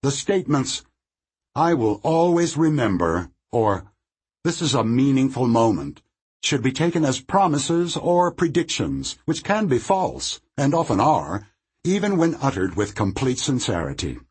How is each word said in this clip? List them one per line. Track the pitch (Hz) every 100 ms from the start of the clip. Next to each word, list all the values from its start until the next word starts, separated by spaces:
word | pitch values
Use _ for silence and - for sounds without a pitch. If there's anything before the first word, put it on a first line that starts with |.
The | 139
statements, | 139 - 196 131 143 123 - _ _ _ _ _ _ _ -
"I | 165 160
will | 110 104
always | 151 165 175 170 170 139
remember," | 160 151 113 90 85 85 85 _ _
or, | 120 110 95 - _ _ _ _ _
"This | 170 170
is | 160 123
a |
meaningful | 110 120 139 135 131 127 123
moment," | 117 117 87 71 - _ _ _ _
should | - 143
be | 127
taken | 135 165 170 147
as | 127
promises | - 196 190 143 135 170 175 151
or | 151 175 175
predictions, | 170 170 165 165 - 113 139 135 -
which | - 160 -
can | 208 208
be | 123
false, | - 196 180 - - - _ -
and | 139
often | 165 - 98
are, | 131 139 73 - - _ _ _ 170
even | 196 202 190
when | 165 156
uttered | 135 104 92 87
with | 104 -
complete | 101 95 131 127
sincerity. | - 127 - 90 76 69 73 60 -